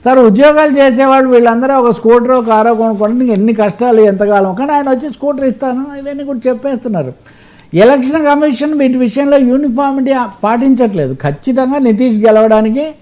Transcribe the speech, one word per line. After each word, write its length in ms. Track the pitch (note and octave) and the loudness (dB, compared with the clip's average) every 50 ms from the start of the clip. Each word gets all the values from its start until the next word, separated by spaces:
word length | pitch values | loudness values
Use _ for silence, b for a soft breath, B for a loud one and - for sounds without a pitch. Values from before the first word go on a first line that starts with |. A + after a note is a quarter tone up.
| _ | _
సార్, 140 | B3 C4 C4 | 2 2 4
ఉద్యోగాలు 600 | B3 A3 G3 G#3+ C#4 D4+ D4+ D4+ D#4 D4+ C4+ C#4 | 4 4 4 4 4 4 4 4 2 2 2 2
చేసేవాళ్ళు 520 | C#4 C4+ A#3+ A#3 C4+ C4+ C4 C4+ C4 C4 | 2 2 2 2 2 2 2 2 2 4
వీళ్ళందరూ 440 | B3 A#3+ A#3+ A#3+ A3+ A#3 B3+ C4 C#4 | 4 4 4 2 0 0 -2 0 0
ఒక 200 | C4+ A#3+ A#3+ A3+ | 0 2 0 -2
స్కూటర్, 520 | - - A3 A#3 A#3+ A#3 B3 B3+ B3+ A#3 | 0 2 2 2 4 2 2 0 0 0
కారో 280 | A3+ A3 G#3+ A3 A#3 A#3 | 0 0 2 2 0 0
కొనుక్కోండి, 440 | G#3+ A3+ A3+ A3 G3+ G#3+ G#3 A3+ B3 | 0 -2 -2 -2 -2 -2 -2 -2 -2
నీకు 140 | C4 B3 A3 | 0 0 0
ఎన్ని 220 | F#3+ G3+ A3+ A#3 | 0 0 0 0
కష్టాలు 460 | G#3+ G#3+ G#3 - - A#3 B3 A#3+ A3 | 0 -2 -2 -2 -2 -2 0 2 4
ఎంతకాలం, 540 | G#3+ G#3 G3 F#3 G#3 G3+ G#3 G3+ G3 F#3+ F#3 | 4 2 2 0 -2 0 0 0 0 0 -2
కానీ 180 | G3 C4 C#4+ D4+ | -6 -4 -2 -2
ఆయన 180 | C#4+ C#4+ C#4 | -2 0 -2
వచ్చి 220 | C4 A#3+ C4 D4+ A#3 | -4 -4 -4 -10 -10
"స్కూటర్ 320 | - - C#4+ D4 C4 C#4 | -6 -4 -4 -4 -2 -2
ఇస్తాను", 420 | C4 A#3 C4 C#4 C4 B3+ B3 C4+ D4 C#4+ C#4 | -4 -4 -4 -6 -6 -6 -6 -8 -10 -12 -12
ఇవన్నీ 260 | C#4 C#4 C#4+ C#4 C#4+ | -12 -12 -10 -10 -8
కూడా 160 | C#4 C#4+ A#3+ A3 B3+ | -8 -8 -6 -4 -4
చెప్పేస్తున్నారు. 640 | B3+ A#3 - C#4 C4+ A3+ - B3 G#3 F3 C#3+ B2+ B2+ _ b b b b b b b b b b - | -4 -4 -4 -6 -6 -6 -6 -6 -6 -4 -6 -6 -10 _ b b b b b b b b b b 0
ఎలక్షన్ 500 | D#3+ G#3 A#3+ C#4 C#4+ B3+ C4 D4 D#4+ D#4 | 2 4 4 4 2 0 -2 -2 -2 0
కమిషన్ 500 | C#4+ C#4+ C#4+ D4+ D4+ C4 A3+ C#4+ D4+ D#4 | 0 0 2 0 -2 -2 -2 -4 -4 -2
వీటి 240 | D4 C#4 C4 B3+ B3+ | 0 0 0 0 0
విషయంలో 400 | B3+ A#3 G3 B3+ C#4+ C#4 C#4+ C#4 | -2 -2 -2 -2 0 2 2 2
యూనిఫామిటీ 760 | C4+ A#3+ B3 C4+ D4 C#4+ A3+ B3 C#4+ C#4 C4+ C4+ C4 C4+ C4+ C4 B3 G#3 - - - | 2 2 0 0 0 -2 -2 -2 -2 -2 -2 -2 -2 -2 -2 -2 -4 -6 -8 -6 -4
పాటించట్లేదు. 720 | G#3 A3+ A#3+ C4 C#4 C4+ A#3 B3+ A3 G3 F3+ D3 C3 C3 C3 - | -2 -2 0 2 2 2 2 2 -2 0 -2 -4 -4 -6 -6 -6
ఖచ్చితంగా 560 | D3 C#3+ - - - B3+ C4 C4 B3+ C4+ D4 | -6 -6 -4 -4 -4 -2 -2 -2 -2 -2 0
నితీష్ 400 | C4+ A#3+ A3 G3+ B3+ B3+ A3+ G#3 | 0 0 0 2 0 0 0 2
గెలవడానికి 680 | G#3 A3+ G#3+ G#3+ A3 A3+ A3 G#3+ G#3+ A3 A3 C4+ D4+ D#4 D4+ _ | 2 2 4 4 2 2 2 2 2 0 -2 -2 -4 -6 -10 _